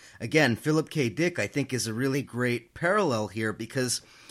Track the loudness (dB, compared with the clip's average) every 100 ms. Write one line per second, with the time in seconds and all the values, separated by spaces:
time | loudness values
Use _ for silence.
0 | -12 -12 0 4 4 2 2 0 0 0
1 | 0 0 -2 0 -2 -2 -2 -2 -4 -2
2 | -2 -2 -4 -2 0 -2 -6 -4 0 2
3 | 2 2 -2 -2 -4 -4 -4 -2 0 -2
4 | -8 -20 -20